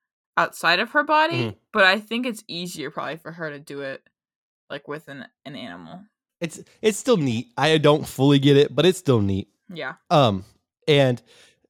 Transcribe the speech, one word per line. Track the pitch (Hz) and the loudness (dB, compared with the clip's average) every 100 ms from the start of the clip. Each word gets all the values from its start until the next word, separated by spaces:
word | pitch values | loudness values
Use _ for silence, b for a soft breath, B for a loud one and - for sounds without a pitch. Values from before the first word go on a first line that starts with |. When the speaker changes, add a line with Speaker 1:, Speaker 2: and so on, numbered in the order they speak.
| _ _ _ - | _ _ _ -2
Speaker 1:
outside | 170 - 165 180 | -2 -2 0 0
of | 233 | 0
her | 302 | -2
body, | 294 302 320 339 339 | 2 2 2 0 -4
Speaker 2:
Mm-hmm. | - _ | -8 _
Speaker 1:
but | 214 | 2
I | 190 208 | 4 2
think | 214 233 254 | -2 -6 -6
it's | 220 - | -8 -10
easier | 170 180 165 143 | -10 -10 -8 -10
probably | 160 135 156 | -8 -10 -10
for | - | -14
her | 170 160 | -12 -12
to | 143 | -12
do | 151 143 | -14 -12
it, | 139 135 _ _ _ _ _ _ - | -12 -12 _ _ _ _ _ _ -16
like, | 147 - | -14 -12
with | 151 - | -14 -14
an, | 175 - _ | -18 -18 _
an | - 147 | -18 -14
animal. | - 175 - 180 208 _ _ - | -14 -16 -18 -20 -20 _ _ -12
Speaker 2:
It's, | 165 - - b | -12 -12 -20 b
it's | 220 208 | -2 0
still | - 220 | 0 0
neat. | 139 113 - - | 0 -2 -6 -2
I | 147 160 | 2 4
don't | 147 151 - | 4 2 0
fully | - 139 139 | 0 4 4
get | 139 139 | 6 4
it, | 143 | 4
but | 127 165 | 2 2
it's | 180 | 2
still | - 120 | 2 2
neat. | 98 95 - _ - | 2 -2 -6 _ -18
Speaker 1:
Yeah. | 170 135 - - | -12 -12 -10 0
Speaker 2:
Um, | 160 127 95 95 _ _ _ - | 2 2 0 -8 _ _ _ 0
and | 147 135 123 _ b b b | 2 2 0 _ b b b